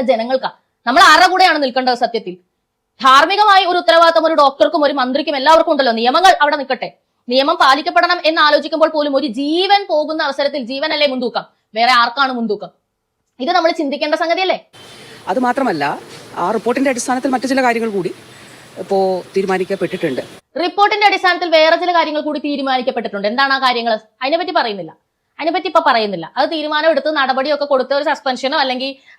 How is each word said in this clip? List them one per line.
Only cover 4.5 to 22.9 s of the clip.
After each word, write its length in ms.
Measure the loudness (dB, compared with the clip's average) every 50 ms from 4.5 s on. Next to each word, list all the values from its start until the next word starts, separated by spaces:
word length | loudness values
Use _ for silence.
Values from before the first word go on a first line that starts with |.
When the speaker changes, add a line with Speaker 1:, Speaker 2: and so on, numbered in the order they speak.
| 4 2 2 2 2 2 0 0
Speaker 1:
ഒരു 60 | 0 0
മന്ത്രിക്കും 360 | -2 -2 -2 -2 -2 -4 -4 0
എല്ലാവർക്കും 340 | 2 4 4 4 4 4 2
ഉണ്ടല്ലോ. 200 | 2 2 0 0 0
നിയമങ്ങൾ 320 | 0 0 2 4 6 6 6 6
അവിടെ 160 | 2 0 0 -2
നിൽക്കട്ടെ, 280 | -2 -4 -6 -6 -6 -10 -12 _ _ _ _ _ _ -2
നിയമം 260 | 0 0 2 2 2 4 4
പാലിക്കപ്പെടണം 560 | 4 4 2 0 0 0 2 2 2 0 0 0 0
എന്ന് 120 | 2 2 4 4
ആലോചിക്കുമ്പോൾ 440 | 4 2 0 -2 0 0 0 2 2
പോലും 200 | 0 -2 0 0 -2
ഒരു 80 | -2 -2 -4 -4
ജീവൻ 420 | -4 -2 0 0 2 2 2 0 0 0
പോകുന്ന 300 | -2 -2 -2 -2 -4 -4 -4 -4
അവസരത്തിൽ 360 | -2 -2 -4 -4 -4 -6 -8 -8
ജീവനല്ലേ 360 | -6 -6 -6 -4 -2 0 0 0 0
മുൻതൂക്കം? 320 | -2 -6 -6 -6 -8 -8 -10 _ _ _ _ -4 0
വേറെ 160 | 0 2 4 2
ആർക്കാണ് 320 | 2 0 0 -2 -2 -2 -2 -4
മുൻതൂക്കം? 320 | -4 -4 -6 -6 -8 -12 -18 _ _ _ _ _ _ _ _ _ _ _ _ -6 -4
ഇത് 80 | -2 0
നമ്മൾ 160 | 0 0 0 0 -2
ചിന്തിക്കേണ്ട 360 | -4 -4 -4 -4 -4 -4 -2 -2
സംഗതിയല്ലേ? 360 | -2 -2 -2 0 0 -2 -2 -4 -8 _ _ -20 -20 -20 -20 -20 -20 -20 -20 -14 -10 -6
Speaker 2:
അത് 80 | -4 -2 -2 -2
മാത്രമല്ല, 360 | -2 -2 -2 -2 -2 -2 -4 -4 -4 -6 -10 -16 -20 -20 -20 -14 -8 -6 -4
ആ 20 | -2 -2 -2
റിപ്പോർട്ടിന്റെ 340 | -2 -2 -2 0 0 0 -2
അടിസ്ഥാനത്തിൽ 380 | -2 -4 -4 -4 -2 -2 -2 -2
മറ്റു 140 | -2 -2 -2
ചില 100 | 0 0 0
കാര്യങ്ങൾ 240 | 0 0 0 -2 -4 -4 -4
കൂടി 140 | -4 -6 -8 -12 -16 -20 -20 -20 -20 -20 -20 -20 -20 -20 -18 -16 -8
ഇപ്പോ 140 | -4 -2 0 0 0 -2 -4 -6 -4 -4
തീരുമാനിക്കപ്പെട്ടിട്ടുണ്ട്. 840 | -2 -2 0 -2 -2 -2 -4 -4 -4 -4 -6 -4 -4 -4 -4 -4 -6 -8 -10 -16 -20 _ _ -6 -6 -4
Speaker 1:
റിപ്പോർട്ടിന്റെ 420 | -4 0 0 2 2 2 2 2 2
അടിസ്ഥാനത്തിൽ 400 | 2 2 0 0 0 0 0 2 2 4
വേറെ 180 | 4 4 4 2
ചില 100 | 2 0 0 0
കാര്യങ്ങൾ 240 | 0 0 -2 -4 -4 -4
കൂടി 120 | -6 -6 -6
തീരുമാനിക്കപ്പെട്ടിട്ടുണ്ട്. 840 | -6 -6 -4 -4 -2 -2 -2 -2 -4